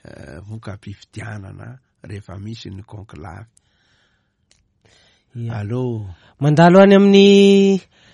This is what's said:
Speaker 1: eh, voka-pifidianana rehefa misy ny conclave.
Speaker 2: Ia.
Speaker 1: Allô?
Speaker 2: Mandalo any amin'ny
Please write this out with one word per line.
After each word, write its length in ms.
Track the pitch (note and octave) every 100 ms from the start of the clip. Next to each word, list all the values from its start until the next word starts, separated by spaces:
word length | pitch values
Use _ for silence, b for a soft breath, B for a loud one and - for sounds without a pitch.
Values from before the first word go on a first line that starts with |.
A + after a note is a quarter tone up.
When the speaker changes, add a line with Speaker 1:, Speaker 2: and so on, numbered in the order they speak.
| -
Speaker 1:
eh, 320 | - - D2 G2
voka-pifidianana 1200 | A2 A2+ F#2 - G2+ _ A2 A2 G#2+ G2 G2 G#2+ C3 _ _ -
rehefa 320 | G2+ G2+ F#2+
misy 300 | G2+ A#2 G2+
ny 120 | F#2+ G2
conclave. 640 | G#2+ F#2+ - E2+ F#2 A2+ _ _ _ _ _ _ _ _ _ _ _ _ _ _ _ _ _ _ A#2+
Speaker 2:
Ia. 240 | A#2 A2+
Speaker 1:
Allô? 480 | G#2 B2 B2+ A2+ G2 F2+ b b
Speaker 2:
Mandalo 400 | C#3+ D3+ F3 F#3
any 160 | G3 G3
amin'ny 880 | G3+ G3 G3 G3 G3 G3 G3 F#3+ b b b